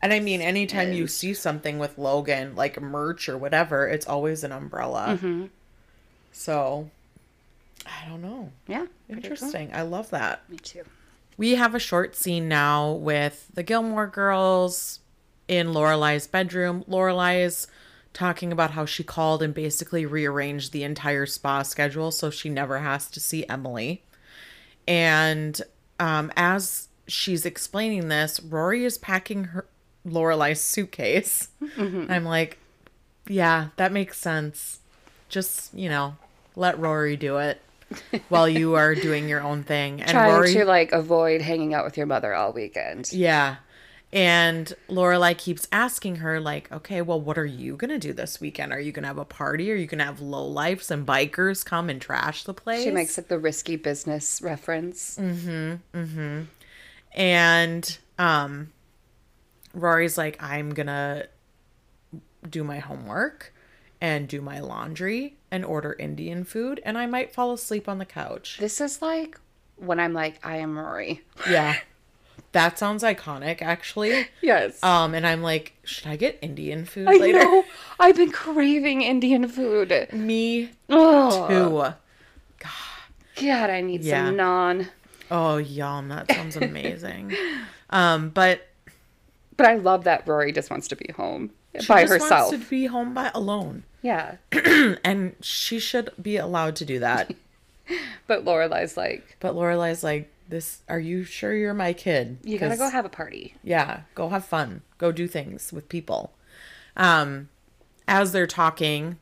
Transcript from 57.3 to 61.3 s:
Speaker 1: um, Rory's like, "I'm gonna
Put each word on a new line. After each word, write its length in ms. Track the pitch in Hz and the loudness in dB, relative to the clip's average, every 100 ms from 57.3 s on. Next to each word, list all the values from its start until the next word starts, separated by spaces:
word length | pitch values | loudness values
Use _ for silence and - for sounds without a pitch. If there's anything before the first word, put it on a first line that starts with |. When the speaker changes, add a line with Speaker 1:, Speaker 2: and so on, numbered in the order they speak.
| 175 170 170 170 170 165 - _ - | 6 6 6 4 -2 -6 -10 _ 0
Speaker 1:
um, 540 | 175 151 143 143 151 _ _ _ _ _ _ _ _ _ - | 2 2 0 -6 -12 _ _ _ _ _ _ _ _ _ -16
Rory's 420 | 180 170 165 170 165 | -2 2 4 2 0
like, 240 | 156 151 | -4 -6
"I'm 280 | 143 147 147 | -6 -6 -4
gonna 560 | 147 143 143 143 143 - | -4 -4 -4 -4 -6 -10